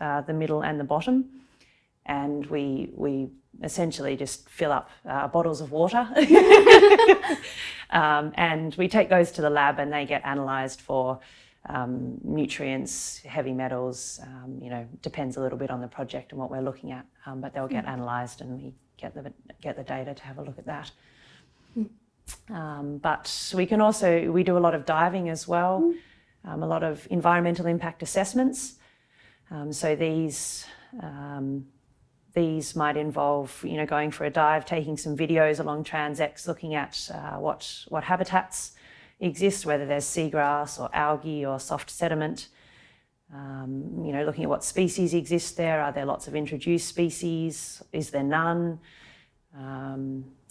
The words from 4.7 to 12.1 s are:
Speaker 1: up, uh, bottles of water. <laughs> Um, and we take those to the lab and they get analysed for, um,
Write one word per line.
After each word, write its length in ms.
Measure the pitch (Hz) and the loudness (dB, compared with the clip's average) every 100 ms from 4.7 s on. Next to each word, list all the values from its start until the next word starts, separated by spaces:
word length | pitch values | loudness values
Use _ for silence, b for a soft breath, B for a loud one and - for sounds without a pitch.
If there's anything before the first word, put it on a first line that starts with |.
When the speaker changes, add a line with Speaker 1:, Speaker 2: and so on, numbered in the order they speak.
Speaker 1:
up, 180 | 135 - B - | -2 -4 B -8
uh, 200 | 139 143 | -6 -2
bottles 320 | 170 165 147 | 0 0 -2
of 120 | 151 | -4
water. 360 | 151 180 240 233 302 | 0 2 2 0 2
<laughs> 1200 | 294 330 370 403 415 440 403 415 453 - B 302 B B B B - | 10 10 12 12 12 12 12 12 10 8 B -4 B B B B -2
Um, 420 | 170 151 147 151 | 2 4 2 0
and 400 | - 170 160 160 | 0 0 0 -4
we 140 | 151 180 | -2 2
take 200 | 220 180 | 2 4
those 220 | 180 170 | 4 4
to 100 | - | 0
the 80 | 151 | 0
lab 280 | 147 143 139 | 4 4 2
and 140 | 143 | -2
they 120 | 147 | -4
get 180 | 143 143 | -4 -4
analysed 560 | 139 139 135 135 131 - | -4 -4 -4 -4 -6 -10
for, 400 | - 135 127 127 B B B B - | -6 -2 -2 -6 B B B B -10
um, 520 | 143 123 127 127 | -6 -6 -6 -8